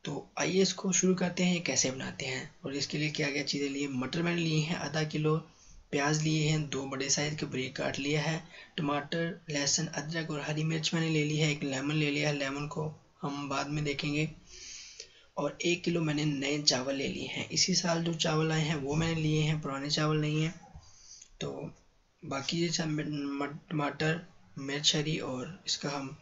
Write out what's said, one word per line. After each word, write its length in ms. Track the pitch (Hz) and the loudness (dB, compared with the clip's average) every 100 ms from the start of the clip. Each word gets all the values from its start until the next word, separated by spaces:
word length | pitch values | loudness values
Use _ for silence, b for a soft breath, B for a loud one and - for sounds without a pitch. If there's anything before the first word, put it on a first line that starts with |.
तो 80 | - 147 - - | -6 -8 -8 -2
आइए 220 | 147 185 | 2 6
इसको 300 | 185 - 190 | 4 2 2
शुरू 200 | - 185 180 | 6 6 4
करते 280 | 180 175 | 2 2
हैं, 100 | 180 | 2
ये 60 | 175 | 2
कैसे 280 | 147 131 131 | 2 2 0
बनाते 340 | 131 127 120 135 | -2 -6 -6 -4
हैं 160 | 127 160 - | -4 -8 -10
और 100 | 139 143 | -6 -4
इसके 220 | - 151 | -2 0
लिए 120 | 151 | 0
क्या 180 | 147 143 | 0 -2
क्या 120 | 143 | -2
चीज़ें 240 | 139 143 143 | -2 -2 -2
लिए। 180 | 139 143 127 | -2 -2 -2
मटर 260 | 127 165 | -2 0
मैंने 180 | 170 170 | 0 2
लिए 200 | 160 156 | 2 2
हैं 140 | 151 160 | 2 -2
आधा 240 | 151 156 156 | -2 -2 0
किलो, 300 | 160 156 160 - B B B - | 0 2 2 -2 B B B -4
प्याज 280 | 143 147 156 | 0 2 2
लिए 260 | 156 156 151 | 2 4 4
हैं 200 | 156 143 | 2 0
दो 140 | 135 135 | -4 -4
बड़े 220 | 135 139 | -4 0
साइज़ 240 | - 151 151 | 2 0 -2
के, 100 | 151 | -2
बारीक 280 | 127 131 135 | -2 -4 -2
काट 220 | 139 131 | -2 -2
लिया 220 | 143 156 | 0 2
है, 200 | 147 165 B B B - | 2 -2 B B B -2
टमाटर, 640 | 143 147 147 170 170 - - | 0 0 0 -2 -2 -4 -4
लहसुन, 360 | 143 143 - 156 | 0 2 2 0
अदरक 420 | - 151 165 160 | -4 -4 -4 -2
और 100 | 147 | -4
हरी 220 | 147 151 | -2 0
मिर्च 280 | 160 160 156 | 0 0 0
मैंने 140 | 165 160 | 0 2
ले 140 | 156 | 2
ली 120 | 151 151 | 2 2
है, 120 | 156 | 2
एक 120 | 147 | 2
लेमन 300 | 143 135 139 | -2 -2 0
ले 160 | 156 147 | 2 2
लिया 180 | 147 151 | 2 0
है, 80 | 147 | 0
लेमन 300 | 139 139 147 | -2 -2 -4
को 180 | 156 156 - - _ | -4 -6 -8 -20 _
हम 260 | 147 143 139 | -6 -4 -4
बाद 200 | 139 143 | -2 -2
में 140 | 151 | -2
देखेंगे, 440 | 147 135 151 147 156 - B B B B B B B B B - | -2 -2 0 0 -2 -4 B B B B B B B B B -4
और 220 | 143 - | -4 0
एक 180 | 170 175 | 0 2
किलो 160 | 180 170 | 2 2
मैंने 220 | 156 147 151 | 2 2 2
नए 360 | 139 139 147 | 2 0 2
चावल 320 | 147 131 131 | 2 2 0
ले 140 | 139 139 | -2 -2
लिए 180 | 127 131 | -4 -4
हैं। 200 | 139 113 | -6 -2
इसी 240 | 156 - | 0 2
साल 300 | 175 175 165 | 2 2 2
जो 100 | 170 160 | 0 0
चावल 360 | 160 156 160 | 2 2 2
आए 100 | 160 | 2
हैं 140 | 151 160 | 2 0
वो 180 | 135 | 0
मैंने 260 | 151 165 160 | 2 2 2
लिए 220 | 151 156 | 2 2
हैं, 180 | 151 156 | 2 0
पुराने 300 | 139 135 147 | -2 -4 0
चावल 300 | 156 156 156 | 2 2 2
नहीं 220 | 151 156 | 2 0
हैं। 120 | 160 196 - - B B B B B - | 0 -4 -16 -20 B B B B B -10
तो 120 | 73 - 82 - _ _ _ _ | -8 -6 -10 -14 _ _ _ _
बाकी 400 | - 135 127 170 | -6 -4 -2 0
ये 60 | 170 | 0
सब 180 | 165 160 | 0 0
मट-, 840 | 151 143 147 143 143 143 156 - | 0 -2 -2 -2 -2 -4 -6 -4
टमाटर, 560 | 151 147 - 156 170 - - - - | 0 0 0 0 0 -6 -20 -18 -10
मिर्च 360 | 139 143 151 156 | -4 2 2 2
हरी 220 | 151 151 | 0 -2
और 420 | 117 127 139 190 - | -2 -6 -6 -10 -6
इसका 240 | - 151 | -4 -4
हम 260 | 143 135 151 | -4 -6 -12